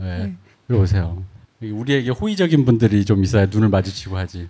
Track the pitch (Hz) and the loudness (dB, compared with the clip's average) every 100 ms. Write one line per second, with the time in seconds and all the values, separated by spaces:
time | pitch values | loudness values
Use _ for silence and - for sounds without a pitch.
0 | 92 90 101 175 _ _ - 120 95 98 | -8 -6 -8 -10 _ _ -2 0 2 0
1 | 85 87 92 - _ _ 113 104 127 139 | -2 -6 -12 -18 _ _ -10 -8 -2 -2
2 | 123 127 214 202 175 156 127 117 110 104 | 0 -4 -4 -2 2 4 4 4 4 2
3 | 98 101 95 110 98 104 107 95 95 95 | 2 2 2 2 2 2 2 2 0 -6
4 | - 95 92 92 | -8 -8 -8 -10